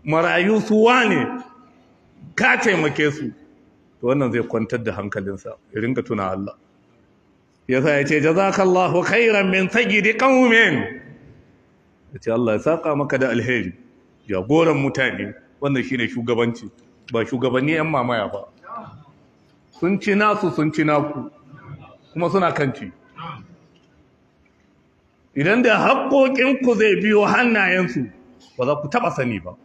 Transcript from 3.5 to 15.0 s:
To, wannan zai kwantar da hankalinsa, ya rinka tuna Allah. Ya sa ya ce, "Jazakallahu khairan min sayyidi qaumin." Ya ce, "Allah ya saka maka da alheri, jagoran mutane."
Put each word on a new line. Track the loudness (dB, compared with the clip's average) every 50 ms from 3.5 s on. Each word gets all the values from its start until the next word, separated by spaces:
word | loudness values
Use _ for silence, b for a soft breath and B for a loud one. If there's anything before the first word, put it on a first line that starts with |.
| _ _ _ _ _ _ _ _ _ _
To, | -2
wannan | 0 0 2 0 0
zai | 0 -2 -2
kwantar | -2 -2 -4 -2 -2 -4 -4 -4
da | -6
hankalinsa, | -6 -6 -8 -6 -6 -6 -6 -8 -10 -10 -12 -16 -16 _ _ _ -8
ya | -4
rinka | -4 -2 -2 -4 -4
tuna | -4 -4 -2 -2 -2
Allah. | -4 -4 -6 -10 -12 _ _ _ _ _ _ _ _ _ _ _ _ _ _ _ _ _ _ _ _ _ _
Ya | -2 -2 0
sa | 2 2 2
ya | 0 0
ce, | 0 0 2
"Jazakallahu | 2 2 2 2 2 0 2 2 2 4 4 2 2 2 0 0 0
khairan | 0 0 2 2 2 2 2 0 0
min | 0 0 0 0
sayyidi | 0 0 0 2 0 2 2 2 0 2
qaumin." | 2 4 6 6 6 6 6 6 4 4 2 -2 -4 -6 -10 -16 -18 -20 -20 -20 -20 -20 -20 -20 -20 _ _ _ _ _ _ _ _ _ _ _ _ _
Ya | -20 -8
ce, | -4 -2
"Allah | -2 0 0 0 0
ya | 0
saka | 0 0 -2 0 -2 -2 -2
maka | -2 -2 -2 0 0
da | 0 0
alheri, | 0 -2 0 0 -2 -2 -2 -6 -10 -14 -20 _ _ _ _ _ _ _ _ -6
jagoran | -6 -6 -2 2 2 4 4 2 2
mutane." | 0 -2 -2 -2 0